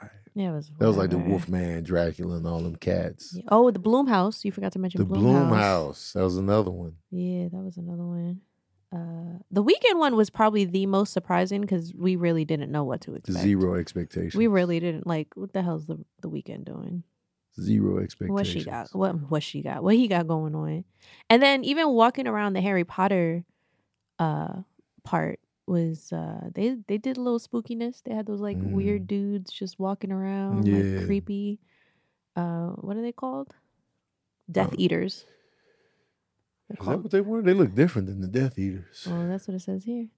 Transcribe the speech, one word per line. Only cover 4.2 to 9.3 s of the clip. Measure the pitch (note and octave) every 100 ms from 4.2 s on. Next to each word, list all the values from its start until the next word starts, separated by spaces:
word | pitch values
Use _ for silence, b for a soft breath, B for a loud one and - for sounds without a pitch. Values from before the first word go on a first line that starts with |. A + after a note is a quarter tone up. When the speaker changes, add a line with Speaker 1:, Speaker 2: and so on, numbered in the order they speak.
| F#3+ -
Speaker 2:
You | G3+
forgot | F#3+ G3
to | F#3+
mention | F#3 C#3
Speaker 1:
The | G2
Speaker 2:
Bloomhouse. | F#2+ A#2 C3+ B2+
Speaker 1:
Bloomhouse. | G#2+ G2+ F2+ D2 C#2 -
That | G2
was | F#2 F#2
another | G2 G#2+ F#2+
one. | F2+ E2 D#2+ -
Speaker 2:
Yeah, | F3+ F3+ F3+ F3
that | F#3
was | F#3+ F3
another | E3+ F3
one. | F3 F3 E3+ F3+ _ _ _ _ -
Uh, | E3+ E3+ E3 E3+